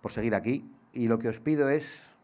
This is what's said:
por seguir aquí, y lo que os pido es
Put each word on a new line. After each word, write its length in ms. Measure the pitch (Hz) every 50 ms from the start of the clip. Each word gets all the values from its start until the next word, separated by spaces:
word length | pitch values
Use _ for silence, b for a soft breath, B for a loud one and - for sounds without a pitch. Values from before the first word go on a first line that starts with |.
por 100 | - 107
seguir 220 | - - 107 117 107
aquí, 400 | 98 - 110 131 143 - - - - - _
y 160 | - 123 120
lo 120 | 113 113 113
que 100 | 113 117
os 100 | 110 -
pido 300 | - 151 156 147 143 135
es 460 | 139 151 147 - - - - - - _